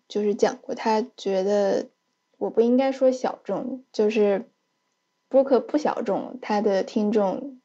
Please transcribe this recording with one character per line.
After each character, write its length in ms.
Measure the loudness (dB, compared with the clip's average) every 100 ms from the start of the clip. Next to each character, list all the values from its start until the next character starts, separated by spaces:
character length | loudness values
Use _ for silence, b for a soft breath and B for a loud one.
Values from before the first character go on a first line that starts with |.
| -8
就 160 | -2
是 100 | -2
讲 240 | 0 0 -2
过， 120 | -10
他 320 | -6 -2 0 -2 -6
觉 260 | -4 -2
得 460 | 0 2 2 0 -4 _ _ _ _ -8
我 120 | -4
不 120 | 2
应 160 | 4 4
该 160 | 2
说 180 | 2 0
小 280 | 2 -4 -6
众， 400 | -6 -6 -6 -10 -8
就 180 | -2 0
是 380 | 2 2 0 -4 _ _ _ _ _ _ _ _
播 160 | 2
客 160 | 4 2
不 180 | 2 -2
小 240 | 0 -2
众， 380 | -2 -4 -4 -10
他 200 | -4 0
的 220 | 2 0
听 280 | 0 -2 0
众 460 | 2 0 -2 -8 -16